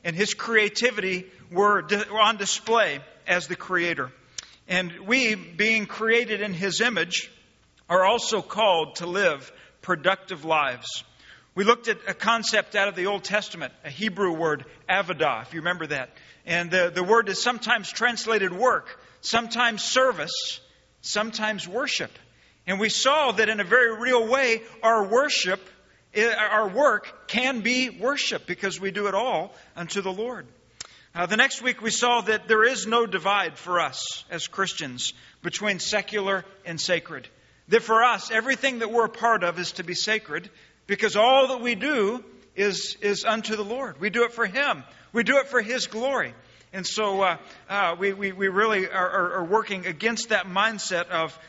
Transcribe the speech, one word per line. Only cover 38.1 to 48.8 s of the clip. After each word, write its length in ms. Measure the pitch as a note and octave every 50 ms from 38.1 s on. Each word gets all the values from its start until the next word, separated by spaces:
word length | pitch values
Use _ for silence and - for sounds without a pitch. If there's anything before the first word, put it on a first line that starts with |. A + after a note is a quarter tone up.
| A3+ F#3+ - -
everything 480 | A3+ A3 A3 C4+ C4 - - C4+ B3 A#3
that 140 | A3+ G#3
we're 140 | A3+ A#3 A3+
a 20 | G#3+
part 340 | A3+ - A3+ A#3 A3+ G3
of 160 | F3 F3 E3 F3
is 140 | F3 -
to 100 | - -
be 120 | F3 E3+ F3
sacred 540 | - - G#3+ A3 G#3+ - - D3 E3+ F3 - - - - _ _ _ _
because 300 | - G3+ - A3 G#3 E3
all 320 | G#3 A3 B3+ C4+ C#4 C4 B3+
that 120 | C4 B3
we 140 | A#3 A#3+ A#3
do 500 | F#3 A#3 D4 D4+ A#3+ G3 G3+ A#3+ B3+ - - - - - _ _
is, 420 | - G3+ G#3 F3+ - - - - -
is 240 | - G3+ G3+ - -
unto 320 | A3+ G#3+ A3+ G#3+ G#3+ A3
the 80 | G#3 G3+
Lord. 360 | G3+ A#3+ C4 C4+ G#3+ D3 C3
We 100 | F#3 G#3
do 120 | F3+ A#3
it 100 | A#3 A#3
for 140 | A#3 A3+ A3+
Him. 380 | F#3+ F3+ C4 C#4+ C#4 G#3 C#3+ B2 - - - - -
We 120 | - A#3 G#3+
do 140 | A#3 C#4 C#4
it 100 | C4 C4+
for 120 | B3 B3
His 280 | G#3 G#3+ B3+ B3 - -
glory. 440 | G#3 A3 B3 C#4 C4+ A#3 D3+ A#2+ A#2+ - - - - - - _
And 140 | - F#3+ F3+
so, 360 | - - G#3+ G#3+ G3+ G3 G3
uh, 140 | G3 F3+ E3 - - - - - - -
uh, 280 | G3 G3+ G3 E3+ E3+ F3
we, 140 | G3 G3
we, 180 | G3 G3 G3+ G3
we 160 | F#3 F#3 G3
really 420 | F#3+ F3+ G3 A3 A3 G#3+ F#3+